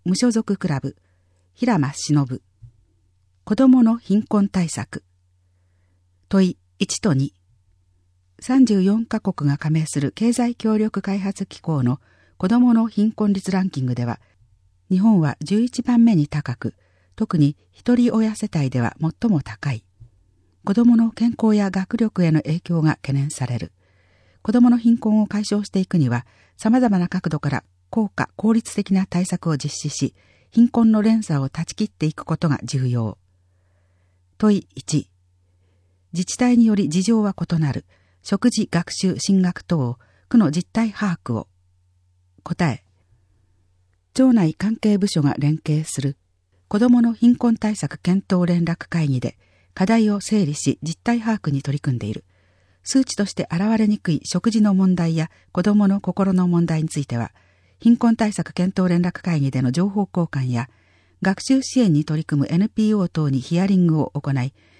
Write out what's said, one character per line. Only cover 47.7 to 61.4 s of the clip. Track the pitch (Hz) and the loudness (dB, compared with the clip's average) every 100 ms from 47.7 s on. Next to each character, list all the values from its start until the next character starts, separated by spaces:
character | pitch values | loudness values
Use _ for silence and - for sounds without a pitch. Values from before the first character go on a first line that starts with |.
| 208 | -4
策 | 147 - | -6 -4
検 | - 190 - | -2 0 0
討 | 180 175 | 0 2
連 | 175 | 0
絡 | 165 175 - | -2 -4 -4
会 | 170 147 | -2 0
議 | 127 | -2
で | - - _ _ _ | -4 -8 _ _ _
課 | - 190 | -2 2
題 | 226 214 | 2 2
を | 202 | -2
整 | - 214 156 | -2 0 0
理 | 147 | -2
し、 | - - | -4 -4
実 | 160 - | -6 -6
態 | - 233 | -2 -2
把 | 226 214 | -2 -4
握 | - | -2
に | 135 | -4
取 | 139 143 | -2 -4
り | |
組 | - 120 | -4 -4
ん | |
で | 104 | -6
い | |
る。 | 107 - _ _ _ _ _ | -10 -14 _ _ _ _ _
数 | - 269 | -2 0
値 | 262 - | 0 -4
と | 202 | -6
し | |
て | - - | -6 -4
現 | 165 208 226 | -2 0 0
れ | 214 | 0
に | 214 | 0
く | - | -2
い | 151 | -4
食 | - 180 233 | -4 -4 0
事 | 220 | 2
の | 208 | 2
問 | 190 190 180 | 4 2 2
題 | 165 160 | 0 -2
や | 160 _ _ | -4 _ _
子 | - | -2
ど | 196 208 | 2 2
も | 202 | 2
の | 196 | 0
心 | - 180 196 | -2 -2 0
の | 185 180 | 2 2
問 | 170 165 | 2 0
題 | 160 | -2
に | 156 | -4
つ | - | -6
い | 139 | -6
て | 120 | -6
は、 | 113 - _ _ _ _ | -8 -12 _ _ _ _
貧 | 233 233 | 2 4
困 | 233 226 | 2 2
対 | 214 | -2
策 | 202 - | -2 -6
検 | - 180 190 | -4 -2 0
討 | 185 | 0
連 | 175 | 0
絡 | 175 - | 0 -4
会 | 180 156 | -4 -2
議 | 135 | 0
で | 131 | 0
の | 127 | -2
情 | 131 196 | 0 -2
報 | 202 196 | -2 -2
交 | - 165 | -2 -4
換 | 139 127 | -2 -2
や | 120 123 _ _ _ _ _ | -4 -6 _ _ _ _ _
学 | 190 196 | -4 -2